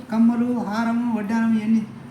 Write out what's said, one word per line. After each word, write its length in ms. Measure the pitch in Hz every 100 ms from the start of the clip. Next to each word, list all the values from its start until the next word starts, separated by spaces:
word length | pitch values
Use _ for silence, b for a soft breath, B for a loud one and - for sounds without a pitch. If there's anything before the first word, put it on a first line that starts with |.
| -
కమ్మలు, 460 | 220 233 233 247 240
హారము, 480 | 196 220 226 233 240 214
వడ్డానం 340 | 202 226 226 220
ఇవన్నీ 240 | 214 220 - - -